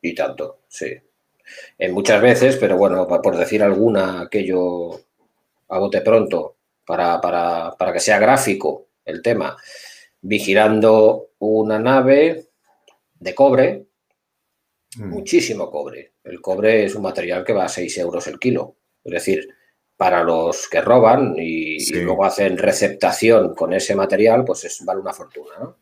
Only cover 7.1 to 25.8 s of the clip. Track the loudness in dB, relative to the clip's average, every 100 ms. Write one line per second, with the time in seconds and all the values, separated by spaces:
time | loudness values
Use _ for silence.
7.1 | 0 0 -2 -2 -4 -6 -4 -4 -2 0
8.1 | 2 4 2 0 -2 -4 -6 _ _ -14
9.1 | -6 -2 -2 -4 -10 -20 -20 -20 -20 _
10.1 | _ -6 -4 2 2 4 4 4 6 6
11.1 | 4 -6 _ -2 0 0 -2 2 2 4
12.1 | 4 4 0 -12 _ _ _ _ _ _
13.1 | _ -14 2 2 4 0 -2 -14 _ _
14.1 | _ _ _ _ _ _ _ _ -16 -12
15.1 | -12 0 0 2 -6 -8 -8 -10 -14 -20
16.1 | _ -20 -14 -6 0 2 4 2 -2 -8
17.1 | -6 -6 -6 -2 -2 -2 -4 -8 -6 -6
18.1 | -6 -10 -4 -2 -2 -4 _ _ _ -10
19.1 | -8 -2 -4 -4 _ _ _ _ _ 0
20.1 | 2 0 0 -2 -4 -4 -2 4 6 6
21.1 | 4 2 -4 -6 -6 -6 -6 -6 -4 -2
22.1 | 0 0 0 -2 0 -2 0 -2 0 -2
23.1 | 0 4 4 4 -2 -4 -2 -2 -2 0
24.1 | 2 4 4 0 -6 -8 -12 -8 -6 -8
25.1 | -12 -16 -20 -20 -18 -18 _